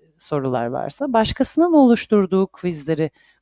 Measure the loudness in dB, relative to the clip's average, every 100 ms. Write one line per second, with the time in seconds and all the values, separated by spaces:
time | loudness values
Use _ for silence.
0 | _ _ -6 -4 -2 -2 -4 -6 -8 -8
1 | -2 0 0 -2 -2 0 2 6 6 4
2 | 2 0 2 0 -2 -4 -8 -6 -4 -2
3 | -4 _ _ _